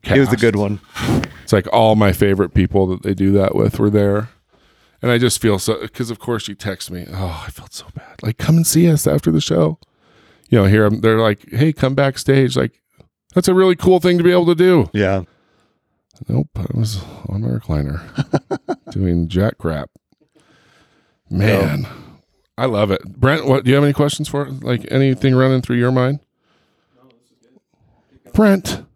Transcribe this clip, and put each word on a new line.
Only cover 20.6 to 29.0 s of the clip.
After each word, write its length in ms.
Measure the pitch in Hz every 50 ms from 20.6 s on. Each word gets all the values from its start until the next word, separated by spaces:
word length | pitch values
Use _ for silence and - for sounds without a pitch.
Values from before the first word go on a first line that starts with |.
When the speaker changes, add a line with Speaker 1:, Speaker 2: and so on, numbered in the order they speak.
| _ _ _ _ _ _ _ _ _ _ _ _ _ _
Speaker 2:
Man, 520 | - 92 101 110 104 98 95 78 73 71 -
Speaker 1:
No. 60 | - - - - - - _ _ _ _ _ _ _ _
Speaker 2:
I 80 | - 120
love 260 | 131 113 101 107 98
it. 100 | 98 - - 92 98 -
Brent, 260 | 123 131 151 160 -
what, 180 | 139 131 143 -
do 60 | 123
you 40 | 135
have 80 | 143 147
any 100 | 143 135
questions 340 | - 147 143 - - 151
for, 180 | - - 143 143 135
like, 340 | 135 131 - 123 123 117 - -
anything 420 | - 131 135 135 131 - - 135 131
running 280 | 127 131 131 131 127
through 160 | 127 - 123
your 140 | 120 120 123
mind? 280 | 131 131 123 131 143 143 _ _ _ _ _ _ _ _ _ _ _ _ _ _ 131 127 131 131 _ 117 _ _ 127 _ _ _ _ _ _ _ _ _ _ _ _ _ _ _ _ _ _ - -
Brent. 520 | - 220 202 196 190 - - - - - _ _ _